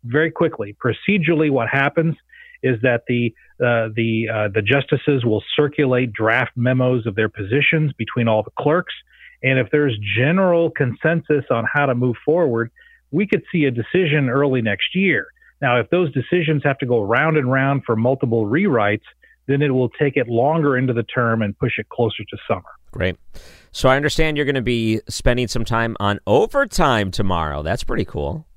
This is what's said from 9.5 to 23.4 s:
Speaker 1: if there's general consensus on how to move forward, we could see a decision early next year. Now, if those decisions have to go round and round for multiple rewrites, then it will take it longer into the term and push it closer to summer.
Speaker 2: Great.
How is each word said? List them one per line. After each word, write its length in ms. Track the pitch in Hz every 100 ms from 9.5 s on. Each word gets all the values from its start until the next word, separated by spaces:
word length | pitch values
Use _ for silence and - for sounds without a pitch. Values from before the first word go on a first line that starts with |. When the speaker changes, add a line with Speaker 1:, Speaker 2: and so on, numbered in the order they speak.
| 131
Speaker 1:
if 100 | 127
there's 260 | 151 147 107 101 104
general 540 | 131 180 190 170 170
consensus 760 | - 131 - 156 165 - 147 -
on 140 | 120
how 220 | 110 147 143
to 80 |
move 220 | 120 123 117
forward, 460 | - 165 160 117 117 _ - _ _
we 160 | 147 202
could 160 | 190 -
see 140 | 175
a 60 | 143
decision 580 | 120 107 180 175 151 131
early 320 | 127 143 131
next 320 | 110 98 -
year. 320 | 180 190 123 95 _ _ _
Now, 200 | 139 123
if 100 | 113
those 220 | 175 175
decisions 500 | 135 123 180 160 151
have 160 | 147 135
to 80 | 127
go 140 | 120
round 360 | 101 117 156 156
and 140 | 127
round 340 | 131 135 139
for 120 | - 110
multiple 480 | 120 135 127 113
rewrites, 560 | 104 135 202 123 101 104 - _ _ _ -
then 160 | 139
it 80 | 147
will 180 | 131 123
take 300 | - 143 139
it 100 | 117
longer 480 | 117 135 160 147 127
into 160 | 131
the 100 | 117
term 360 | 110 - 120 113
and 180 | 104 101
push 200 | 127 -
it 100 | -
closer 340 | - 117 - 104
to 80 | 113 -
summer. 220 | 92 - - -
Speaker 2:
Great. 240 | - 92 - - -